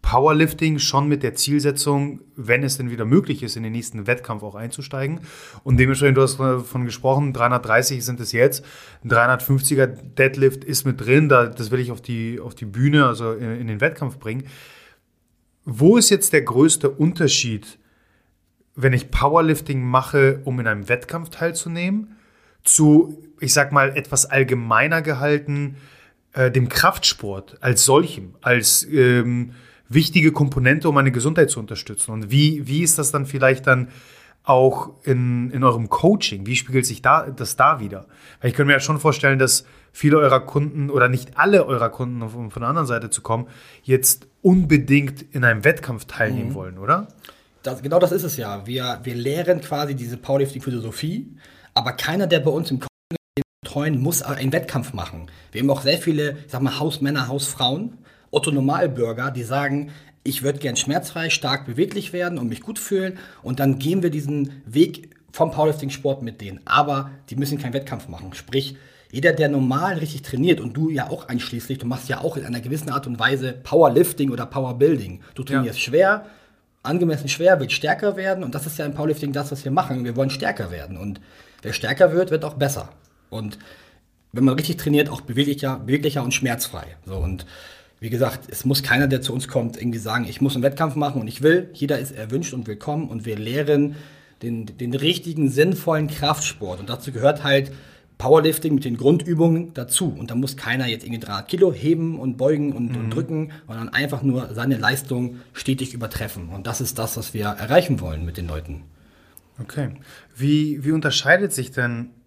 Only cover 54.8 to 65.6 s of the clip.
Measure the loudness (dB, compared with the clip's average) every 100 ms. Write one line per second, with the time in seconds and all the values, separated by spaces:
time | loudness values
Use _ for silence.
54.8 | -6 -8 -10 -12 -16 -20 -12 -2 0 2
55.8 | 2 0 0 0 0 -6 -10 -2 -2 0
56.8 | -4 -2 -2 -2 -2 -4 -6 -2 -2 -2
57.8 | -6 -12 _ _ _ -2 0 0 0 2
58.8 | 0 -2 -4 -4 -6 -6 -4 -4 -2 -4
59.8 | -6 -14 -20 _ -8 -4 -4 -4 -4 -4
60.8 | -2 -4 -4 -8 -4 -4 -2 -4 -6 -2
61.8 | -2 -2 -8 -6 -6 -4 -6 -8 -10 -12
62.8 | -4 -2 -4 -8 -18 -16 -10 -2 0 0
63.8 | 0 0 0 -4 -4 -4 -4 -8 -6 2
64.8 | 2 0 -18 _ _ -2 -2 2